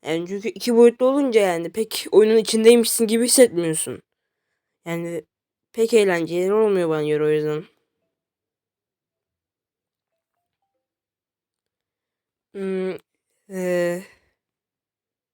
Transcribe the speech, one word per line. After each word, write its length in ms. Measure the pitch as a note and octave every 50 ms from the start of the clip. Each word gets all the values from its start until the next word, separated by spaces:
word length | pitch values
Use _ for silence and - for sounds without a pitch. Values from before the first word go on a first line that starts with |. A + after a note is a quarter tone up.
| _
Yani 220 | B2+ D#3+ E3 F3 F3
çünkü 200 | G3 G3+ G3 A#3
iki 280 | - G3+ - B3 A#3+
boyutlu 300 | A3+ A#3+ A#3+ A#3+ _ B3+
olunca 340 | B3+ C4+ C#4+ C#4+ C4 A3+ A3
yani 320 | G3+ F#3 F3 E3 E3+ E3+ _
pek 340 | A3 A3 A3 - - - - -
oyunun 240 | F#3 G#3 A3 A3
içindeymişsin 680 | A3+ G#3+ - - A3 A3 A3+ A#3+ A#3+ A3+ - - - A#3
gibi 180 | G#3 A3 A3+ A#3+
hissetmiyorsun. 760 | A#3+ - - B3+ A#3 E3 E3+ E3+ E3 D#3+ D3+ - - A#2+ F2+ _ _ _ _ _ _ _ _ _ _ _ _ _ _ _ _ _
Yani 380 | E3+ E3+ E3+ E3+ E3+ E3+ E3+ - _ _ _ _ _ _ _ _ _ _
pek 220 | - A3+ A3+ A#3+
eğlenceli 580 | A3 G#3 G3 F3+ E3+ E3 D#3 E3+ F3 F3+ F#3+ G3+
olmuyor 340 | G#3+ A3 G#3+ G3+ F#3 F3 E3
bana 160 | D#3+ D#3 D3+
göre 200 | D3+ D3+ D3+ D3+
o 40 | D3+
yüzden. 360 | D3+ D3+ D3+ D3+ D3+ D3+ - _ _ _ _ _ _ _ _ _ _ _ _ _ _ _ _ _ _ _ _ _ _ _ _ _ _ _ _ _ _ _ _ _ _ _ _ _ _ _ _ _ _ _ _ _ _ _ _ _ _ E5 _ _ _ F5 F5 F5 _ _ G5 G5 G5 C5 _ _ _ _ _ _ _ _ _ _ _ _ _ _ _ _ _ _ _ _ _ _ _ _ _ _ _ _ _ _ _ _ _ _ _
Hmm, 420 | G3+ G3 F#3+ F#3+ F#3 F#3 F#3 F3+ - _ _ _ _ _ _ _ _ _ _
ee, 520 | G3 F#3 F3+ F3+ F3+ F3 F3 F3 F3 F3+ F#3 - _ _ _ _ _ _ _ _ _ _ _ _ _ _ _ _ _ _ _ _ _ _ _ _